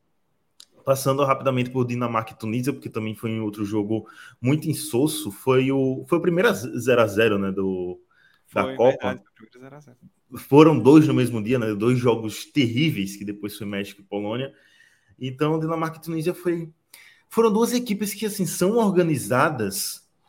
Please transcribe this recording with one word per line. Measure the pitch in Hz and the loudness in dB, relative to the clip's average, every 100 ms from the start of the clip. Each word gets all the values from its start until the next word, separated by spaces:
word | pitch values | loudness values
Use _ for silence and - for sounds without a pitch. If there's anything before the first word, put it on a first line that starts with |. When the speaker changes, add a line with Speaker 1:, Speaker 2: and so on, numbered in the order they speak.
| _ _ _ _ _ _ _ _ | _ _ _ _ _ _ _ _
Speaker 1:
Passando | - 131 135 135 | -2 0 0 2
rapidamente | 139 131 131 127 123 | 2 0 0 -2 -2
por | 127 120 | -2 -2
Dinamarca | 120 120 117 113 | -2 -2 -2 -4
e | - | -8
Tunísia, | 110 117 123 | -6 -4 -4
porque | 123 - | -6 -8
também | 113 110 107 | -8 -8 -6
foi | 113 | -6
um | 113 | -6
outro | 107 104 | -6 -6
jogo | 101 107 104 110 - - - - | -4 -4 -2 -4 -6 -16 -20 -6
muito | 123 151 160 | -2 0 -2
insosso, | 135 - 117 151 156 156 | -6 -4 0 0 -2 -10
foi | - - 127 131 | -6 0 2 2
o, | 135 131 131 131 | 0 -2 -4 -2
foi | 170 | -2
o | |
primeiro | 180 170 233 | 0 0 2
zero | 196 127 127 120 120 | 0 -4 -4 2 4
a | 110 | 4
zero, | 101 113 101 | 4 2 2
né, | 98 | 0
do, | 95 95 92 90 90 _ _ _ _ _ | -2 -4 -4 -6 -10 _ _ _ _ _
da | - | -4
Speaker 2:
Foi, | 127 131 | -2 2
Speaker 1:
Copa. | 120 | 2
Speaker 2:
verdade, | 139 127 127 _ _ | 2 -2 -8 _ _
foi | 110 | -20
o | |
primeiro | 123 | -20
zero | 131 143 | -20 -20
a | |
zero. | 147 120 - _ _ 123 - | -20 -20 -20 _ _ -18 4
Speaker 1:
Foram | 139 156 147 | 8 8 8
dois | 110 156 127 | 8 8 8
no | |
mesmo | 127 123 120 | 4 0 -2
dia, | 104 127 | -2 -2
né, | 110 104 | 0 0
dois | 113 127 | 0 2
jogos | 123 113 110 - - | 2 0 -2 -10 -6
terríveis, | 151 120 113 160 104 95 - | -2 0 0 -2 -2 -6 -8
que | |
depois | 104 104 104 - | -10 -10 -10 -10
foi | 104 | -8
México | 101 101 - | -6 -8 -12
e | - | -12
Polônia. | 101 104 117 135 - _ _ _ _ _ _ | -8 -6 -6 -8 -12 _ _ _ _ _ _
Então, | 127 131 151 160 | -12 -4 -2 -2
Dinamarca | 160 165 160 156 | -2 -4 -6 -8
e | |
Tunísia | 165 165 156 | -8 -6 -4
foi, | 170 180 170 160 - _ - - _ _ | -4 -4 -4 -6 -16 _ -20 -20 _ _
foram | - 226 | 0 2
duas | 208 233 | 2 0
equipes | 240 247 202 208 | -2 -4 -4 -6
que, | - 220 | -6 -6
assim, | 208 180 | -4 -6
são | - 180 233 | 0 0 2
organizadas, | 214 170 170 143 101 123 156 139 101 98 - - _ _ | 2 2 2 0 0 2 2 0 -4 -4 -8 -10 _ _